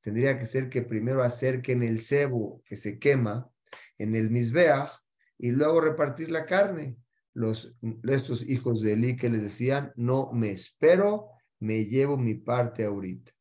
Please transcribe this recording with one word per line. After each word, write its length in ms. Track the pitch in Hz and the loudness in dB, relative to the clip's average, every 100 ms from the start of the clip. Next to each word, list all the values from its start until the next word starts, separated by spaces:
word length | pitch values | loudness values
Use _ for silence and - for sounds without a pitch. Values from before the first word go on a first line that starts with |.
tendría 360 | - 110 131 127 | -4 0 2 0
que 100 | 120 | -2
ser 220 | 135 127 | -4 -4
que 140 | 131 | -4
primero 400 | 117 110 113 135 | -4 -4 -2 0
acerquen 600 | 120 123 131 127 123 123 | 0 0 -2 -2 -2 0
el 200 | 117 110 | 0 -2
cebo 580 | 110 143 143 123 104 - | 0 0 2 0 -4 -8
que 120 | _ 101 | _ -10
se 220 | 104 104 | -10 0
quema 500 | 143 139 113 110 127 _ _ - - _ | 2 4 2 -2 -8 _ _ -20 -20 _
en 180 | 107 113 | -2 0
el 140 | 110 | 2
Mizbeach 600 | 120 120 139 170 139 143 - _ _ _ _ | 0 2 4 6 4 0 -10 _ _ _ _
y 140 | 120 | -2
luego 280 | 127 151 165 | 2 4 4
repartir 500 | 156 156 147 131 160 | 4 2 -2 -2 -4
la 140 | 160 | -4
carne". 520 | 156 185 202 175 143 120 _ _ _ | 0 2 2 0 -8 -12 _ _ _
Los, 400 | - 113 110 - - 113 110 | -4 -2 -2 -8 -10 -10 -6
estos 400 | 131 135 123 120 | -2 -2 -2 -6
hijos 400 | 127 127 127 110 | -4 -4 0 0
de 100 | 110 | 0
Elí 240 | 107 120 123 | 2 0 0
que 140 | 120 | -2
les 120 | 113 | -2
decían, 500 | 104 - 123 139 143 - | -4 -4 -2 -2 -4 -4
"No 340 | 120 131 131 | 0 0 0
me 180 | 120 110 | -2 -2
espero, 800 | 92 - _ 151 185 202 208 208 - _ _ | -4 -12 _ 6 6 4 0 -6 -20 _ _
me 260 | 107 110 107 | -2 0 0
llevo 320 | 127 139 139 | 2 2 2
mi 160 | 120 | 0
parte 500 | 107 - 123 117 - | -2 -2 0 0 0
ahorita. 480 | 107 101 95 92 - _ | -4 -4 -6 -10 -14 _